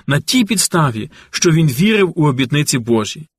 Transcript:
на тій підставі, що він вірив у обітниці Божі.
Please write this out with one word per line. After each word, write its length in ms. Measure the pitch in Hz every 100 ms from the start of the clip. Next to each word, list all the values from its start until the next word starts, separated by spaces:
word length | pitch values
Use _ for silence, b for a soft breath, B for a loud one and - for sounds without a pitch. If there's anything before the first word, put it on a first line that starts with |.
| -
на 120 | 143
тій 260 | - 254 220
підставі, 680 | 202 - 175 147 113 104 B B
що 220 | - 185
він 160 | 160 160
вірив 460 | 120 202 214 190 -
у 120 | 151
обітниці 520 | 127 127 147 147 131
Божі. 480 | 113 113 104 - 156